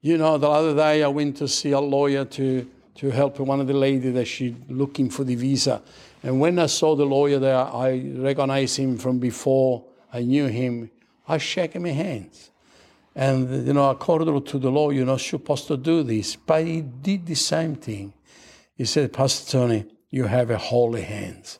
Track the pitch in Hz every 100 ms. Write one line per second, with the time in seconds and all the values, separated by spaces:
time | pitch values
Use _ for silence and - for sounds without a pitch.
0 | 147 165 156 151 147 151 160 147 156 151
1 | 143 143 143 139 139 - 147 139 143 139
2 | 143 139 135 - 135 131 123 - _ -
3 | 139 123 139 139 135 139 135 139 135 135
4 | 131 123 117 - 123 120 - 131 139 139
5 | 131 - 131 120 131 139 139 113 - -
6 | - - 131 131 156 175 160 - 156 151
7 | 143 139 143 139 135 131 131 120 131 131
8 | 135 131 135 139 135 135 127 - 135 120
9 | 127 127 123 113 - 135 131 120 - _
10 | _ 123 120 135 139 113 127 120 113 _
11 | _ _ - 156 - - 165 185 175 143
12 | 185 123 87 - - _ _ _ - _
13 | _ - 135 131 127 131 123 143 139 131
14 | - 160 160 143 139 139 131 135 151 139
15 | 127 131 - 147 - 139 - 139 143 165
16 | 135 110 101 - - 160 165 165 143 123
17 | 143 196 170 151 - 156 165 135 - 104
18 | 101 - _ - - - _ _ 123 156
19 | 135 - 135 - - 135 123 113 107 _
20 | _ 135 117 120 120 107 - 120 117 117
21 | 98 104 98 - - -